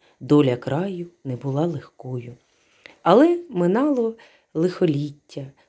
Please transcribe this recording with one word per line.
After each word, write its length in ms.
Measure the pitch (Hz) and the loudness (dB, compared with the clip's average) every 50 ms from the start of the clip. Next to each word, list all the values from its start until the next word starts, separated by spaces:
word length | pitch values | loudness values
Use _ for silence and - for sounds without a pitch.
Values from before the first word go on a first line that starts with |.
| _ _ _ - | _ _ _ -8
доля 380 | 139 127 147 147 147 127 123 | -2 2 4 4 4 4 2
краю 500 | 120 - 131 135 160 190 202 185 175 170 170 _ _ - | -2 -4 -4 -4 -4 -4 -4 -6 -8 -10 -12 _ _ -10
не 120 | 135 123 | -10 -10
була 300 | 117 135 135 135 143 165 | -8 -6 -6 -4 -2 -2
легкою. 720 | 175 156 135 - - _ - - 127 127 123 117 120 120 - _ _ _ _ _ _ _ _ - - - _ - | -4 -4 -8 -12 -16 _ -18 -14 -12 -10 -10 -10 -12 -18 -20 _ _ _ _ _ _ _ _ -20 -20 -14 _ 2
Але 360 | 165 185 247 311 349 349 349 349 339 | 4 6 6 6 6 4 0 -4 -6
минало 640 | 226 180 175 175 196 240 285 302 277 247 226 226 226 - - - _ _ _ _ - | -4 0 0 2 2 2 0 0 0 0 -2 -4 -4 -8 -16 -20 _ _ _ _ -4
лихоліття, 1000 | 156 170 185 180 - 185 165 139 143 147 143 - _ _ - - 147 135 135 - _ _ | -2 -2 -2 0 0 0 0 0 0 -4 -6 -10 _ _ -18 -16 -14 -14 -14 -16 _ _